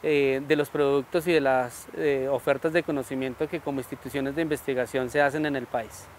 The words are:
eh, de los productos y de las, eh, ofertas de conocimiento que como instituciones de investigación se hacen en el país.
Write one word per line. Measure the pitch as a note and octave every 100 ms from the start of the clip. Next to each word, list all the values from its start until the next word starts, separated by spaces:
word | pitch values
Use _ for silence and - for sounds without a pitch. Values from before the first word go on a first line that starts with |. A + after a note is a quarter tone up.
| D#3
eh, | D3 C#3 C3+ C#3+
de | D3+
los | C#3+
productos | D3 C#3+ C#3 C3 F3 E3
y |
de | D#3+
las, | C3+ C3 B2 - - -
eh, | D#3 C#3 C3
ofertas | C3+ - C#3+ E3
de | E3
conocimiento | E3 C#3+ B2+ C3 C3 A#2+ D#3
que | E3+
como | D3+ C#3
instituciones | B2 C3+ C3 C#3 C3+ C#3+
de |
investigación | D#3+ D3 - B2+ A#2+ C3+ B2+
se | D3
hacen | C#3+ D3 D3+
en | C#3
el | A#2+
país. | A#2+ A2 - -